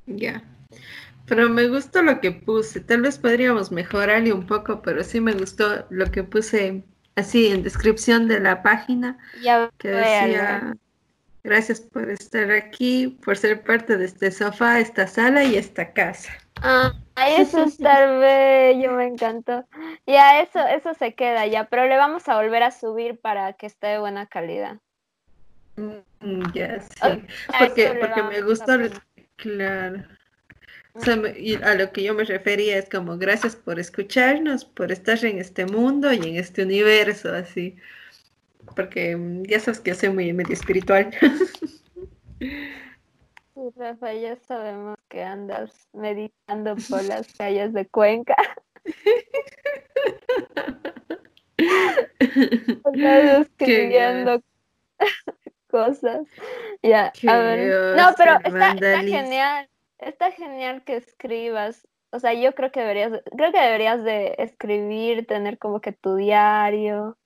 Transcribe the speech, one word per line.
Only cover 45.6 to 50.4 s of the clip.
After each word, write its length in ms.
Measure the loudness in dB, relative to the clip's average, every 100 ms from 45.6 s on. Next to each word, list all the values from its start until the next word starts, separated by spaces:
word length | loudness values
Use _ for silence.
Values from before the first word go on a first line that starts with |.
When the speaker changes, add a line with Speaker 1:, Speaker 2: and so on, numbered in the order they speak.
| -12 _ _
Speaker 2:
meditando 840 | -12 -8 -8 -10 _ -12 -8 -6 -8 -6
por 140 | -6 -6
las 200 | -8 -10 _
calles 340 | -6 -4 -4
de 120 | -6 -4
Cuenca. 480 | 2 2 2 0 0 0 -4 _ _ -16
<laughs> 2500 | -4 0 0 -2 -10 -10 _ -10 -10 _ -4 -4 -6 -4 -4